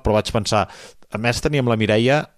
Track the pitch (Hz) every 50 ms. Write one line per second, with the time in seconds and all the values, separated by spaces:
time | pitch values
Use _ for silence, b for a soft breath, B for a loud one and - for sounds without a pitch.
0 | - - 107 107 104 - - 117 107 - 113 107 95 B B B B B B B
1 | - - - 104 113 120 120 - - 156 147 143 127 120 117 110 110 101 107 110
2 | 117 123 139 151 - - _